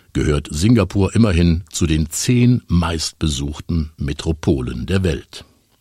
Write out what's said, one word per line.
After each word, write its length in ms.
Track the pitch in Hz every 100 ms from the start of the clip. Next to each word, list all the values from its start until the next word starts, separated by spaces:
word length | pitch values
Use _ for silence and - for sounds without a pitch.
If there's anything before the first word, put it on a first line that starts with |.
| _
gehört 360 | 69 69 73 73
Singapur 640 | 76 101 120 92 101 92
immerhin 500 | 95 113 82 87 82 -
zu 160 | - 80
den 220 | 78 78
zehn 540 | - - 123 123 123 -
meistbesuchten 1200 | 87 85 82 - - 82 67 71 71 - 85 76 -
Metropolen 920 | 67 64 82 80 - 69 60 60 62
der 160 | 98
Welt. 420 | 92 64 - - - _ _ _